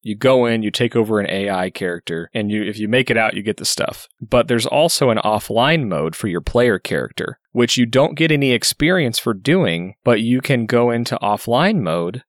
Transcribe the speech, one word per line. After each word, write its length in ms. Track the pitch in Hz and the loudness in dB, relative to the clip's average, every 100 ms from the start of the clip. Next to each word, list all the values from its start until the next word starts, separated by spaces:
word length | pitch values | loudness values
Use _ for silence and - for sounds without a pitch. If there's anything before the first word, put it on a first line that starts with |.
You 120 | 107 | -8
go 320 | 104 127 131 120 | 0 4 4 4
in, 160 | 113 | 0
you 80 | 107 | -2
take 240 | - 120 | -2 0
over 240 | 131 110 107 | 0 0 0
an 100 | 98 | 0
A 220 | 98 101 | -2 -2
I 200 | 92 92 | -2 -4
character, 600 | - 92 85 - 82 85 | -4 -6 -6 -8 -8 -6
and 160 | 117 104 | -6 -4
you, 140 | 107 | -4
if 160 | 101 104 | -4 -6
you 80 | 107 | -2
make 240 | 123 131 | 0 0
it 60 | 113 | 0
out, 180 | 110 | 0
you 80 | 107 | -2
get 140 | 104 98 | -6 -4
the 80 | |
stuff. 420 | - - - - - _ | -6 -4 -6 -8 -20 _
But 260 | 117 123 120 | 0 0 2
there's 200 | 120 107 | 0 0
also 440 | - 165 - 135 | 2 2 2 2
an 80 | 110 | 2
offline 680 | 107 107 - 107 131 165 120 | 0 -2 -2 0 2 2 0
mode 260 | 80 80 | -2 -2
for 140 | - 107 | -4 -4
your 120 | 85 | -4
player 380 | - 117 123 95 | -2 2 2 2
character, 640 | - 71 60 - - - _ | -2 -4 -4 -8 -10 -10 _
which 260 | 120 120 - | 0 0 2
you 100 | 117 | 2
don't 280 | 131 151 | 2 2
get 160 | 151 160 | 0 0
any 220 | 151 135 | 2 2
experience 680 | 117 - - 151 185 131 113 | 2 0 0 0 2 0 -2
for 160 | - | -4
doing, 600 | 101 135 185 120 85 90 - | -2 0 2 2 -2 -6 -4
but 160 | - 113 | 2 2
you 200 | 113 127 | 2 0
can 240 | 127 127 | 2 -2
go 280 | 110 120 120 | 2 2 2
into 260 | 120 117 - | 0 -2 -2
offline 600 | 104 104 - 120 185 208 | -2 -2 0 2 2 0
mode 420 | 90 85 85 113 | 0 -2 -4 -8